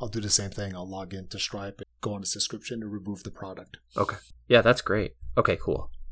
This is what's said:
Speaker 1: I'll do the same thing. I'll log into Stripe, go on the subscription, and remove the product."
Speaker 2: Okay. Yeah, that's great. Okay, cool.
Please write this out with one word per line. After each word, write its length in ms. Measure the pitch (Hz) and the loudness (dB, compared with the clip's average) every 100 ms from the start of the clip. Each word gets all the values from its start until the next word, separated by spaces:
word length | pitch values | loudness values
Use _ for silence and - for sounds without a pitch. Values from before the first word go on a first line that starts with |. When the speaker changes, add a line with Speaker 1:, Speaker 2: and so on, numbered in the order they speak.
Speaker 1:
I'll 60 | 113 | -4
do 120 | 110 | -4
the 100 | 104 | 4
same 200 | 101 98 | 4 2
thing. 260 | - 101 92 | -4 -6 -6
I'll 120 | 92 | -8
log 240 | 95 92 | -8 -8
into 280 | 95 92 98 | -10 -10 -6
Stripe, 400 | - 104 98 95 101 _ | -6 -4 -8 -10 -16 _
go 140 | 110 | -6
on 60 | 101 | -4
the 60 | 95 | -4
subscription, 520 | 101 - 107 - 117 | -2 -2 -2 -8 -6
and 120 | 107 | -6
remove 320 | 104 92 101 | -6 -6 -8
the 80 | 98 | -10
product." 460 | - 95 95 - - _ - | -10 -10 -12 -14 -20 _ 0
Speaker 2:
Okay. 220 | 101 104 - - - | 0 -2 -12 -20 6
Yeah, 140 | 120 | 8
that's 180 | 113 123 | 8 6
great. 340 | - 104 95 - - - | 4 0 0 -6 0 2
Okay, 220 | - 85 | 4 2
cool. 300 | - - - - - | 2 0 -2 -8 -8